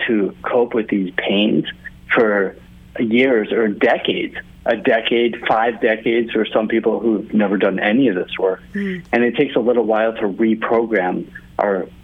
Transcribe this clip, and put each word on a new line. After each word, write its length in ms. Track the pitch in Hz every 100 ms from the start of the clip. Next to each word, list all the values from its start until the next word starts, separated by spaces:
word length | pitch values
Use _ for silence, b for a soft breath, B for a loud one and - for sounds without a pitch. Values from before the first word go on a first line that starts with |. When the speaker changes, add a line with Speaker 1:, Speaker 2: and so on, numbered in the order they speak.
| 123
Speaker 1:
to 280 | 110 92 -
cope 320 | - 123 120
with 140 | 117 107
these 240 | 101 90 -
pains 480 | - - 110 - - - B - -
for 420 | - 110 101 92 - - - - -
years 520 | 113 117 135 117 101
or 160 | 101 110
decades, 680 | 98 117 - - 90 - - - - -
a 120 | 113
decade, 540 | 127 113 - 117 120 110 -
five 340 | 113 117 110
decades, 500 | 117 110 117 117 113
for 140 | 110 104
some 220 | 117 110
people 320 | 113 113 104
who've 340 | 113 101 -
never 240 | 110 101 95
done 220 | 101 92
any 280 | 104 120 127
of 80 | 90
this 220 | 87 -
work. 240 | 95 92 -
Speaker 2:
Mm. 300 | 202 196 185 -
Speaker 1:
And 120 | 120
it 120 | 120 117
takes 200 | 139 139
a 40 | 117
little 140 | 120 110
while 200 | 107 113
to 140 | 110 104 95 113
reprogram 800 | 110 - 117 113 104 90 92 - B B -
our, 280 | 101 95 - -